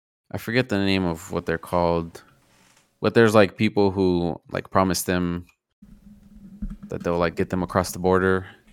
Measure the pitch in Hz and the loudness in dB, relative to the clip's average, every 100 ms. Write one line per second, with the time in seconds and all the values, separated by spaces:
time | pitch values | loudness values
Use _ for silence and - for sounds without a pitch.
0 | _ _ _ 104 - 117 127 101 98 95 | _ _ _ -12 -4 -2 -2 -2 0 0
1 | 92 82 - 90 - 82 - 87 87 85 | -2 -4 -8 -8 -4 -6 -4 0 0 0
2 | 85 - - _ _ _ _ _ _ _ | -4 -12 -20 _ _ _ _ _ _ _
3 | 107 120 113 107 98 - 110 - 101 92 | 0 4 6 6 4 2 0 2 0 2
4 | 92 87 87 - - - - - 92 87 | 2 2 -2 -6 -8 -8 -2 0 2 0
5 | - 90 87 87 85 _ _ _ - - | -2 -2 -2 -4 -10 _ _ _ -20 -20
6 | - - - - - - - - - 85 | -20 -20 -20 -20 -20 -12 -12 -10 -12 -8
7 | 87 87 85 87 90 92 87 98 87 92 | -4 0 0 -2 -4 -4 -2 -2 -2 -2
8 | 90 92 92 92 95 - _ | 0 2 2 0 -4 -16 _